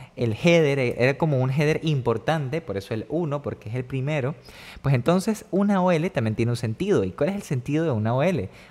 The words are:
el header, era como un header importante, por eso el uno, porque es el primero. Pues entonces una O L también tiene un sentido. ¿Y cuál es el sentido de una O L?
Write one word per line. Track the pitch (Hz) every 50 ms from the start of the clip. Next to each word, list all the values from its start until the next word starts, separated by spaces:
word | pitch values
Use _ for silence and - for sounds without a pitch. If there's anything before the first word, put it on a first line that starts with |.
| 131 - -
el | - 123 113
header, | 104 - 165 175 170 165 156 139 139 139
era | 127 120 - - 120 135 143
como | - 170 156 143 127
un | 127 131
header | 131 160 147 151 160 - 151
importante, | 160 151 131 117 120 110 107 - - 160 160 139 123 151 165
por | - - 95
eso | 98 - -
el | 113 110 - -
uno, | 147 170 175 143 143 143
porque | - 104 98 - - 104
es | 117
el | 127 123
primero. | 127 135 131 131 147 156 147 123 135 139 - - - - - - - - -
Pues | - 135 139
entonces | 120 117 165 175 190 - 226 214 - - -
una | - 196 202 208 202 185
O | 180 185
L | 175 151 165 190
también | - 135 113 110 104
tiene | - 113 117
un | 120
sentido. | - - 110 110 - 180 208 180 120 95
¿Y | 92
cuál | - - 143 185
es | 202
el | 202
sentido | - - 147 123 120 139 147 156 165
de | 160
una | 120 107 107 110 123
O | 131 151
L? | 190 180 120 92 - - - - -